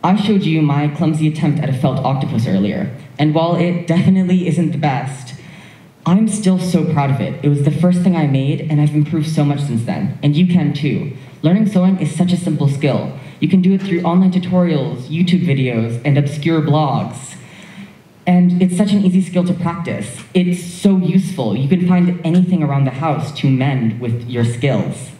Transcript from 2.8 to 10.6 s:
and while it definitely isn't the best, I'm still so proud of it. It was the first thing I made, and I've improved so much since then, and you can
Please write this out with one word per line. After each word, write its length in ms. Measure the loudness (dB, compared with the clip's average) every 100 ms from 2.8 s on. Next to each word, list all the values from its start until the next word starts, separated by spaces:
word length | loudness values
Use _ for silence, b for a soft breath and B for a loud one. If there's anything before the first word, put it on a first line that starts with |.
| -6 -10 B -2
and 160 | 0
while 220 | 2 0 0
it 300 | 0 -2 0
definitely 600 | 2 4 2 2 2 0
isn't 260 | 0 0
the 60 | 0
best, 540 | -2 -2 -6 -12 -16 -18 B B B B B _ 0
I'm 200 | 2 2
still 320 | 0 0 0
so 240 | 0 0 0
proud 180 | 0 0
of 100 | 0
it. 240 | -4 -2
It 40 | 0
was 160 | 2
the 80 | 2
first 300 | 2 2 2
thing 120 | 2
I 140 | 2 2
made, 320 | 2 0 -2
and 200 | 0 2
I've 140 | 2
improved 340 | 2 0 0 -2
so 160 | 0
much 140 | 0 0
since 200 | -2 -4
then, 340 | -4 -4 -4 -2
and 140 | 0 2
you 100 | 2
can 260 | 2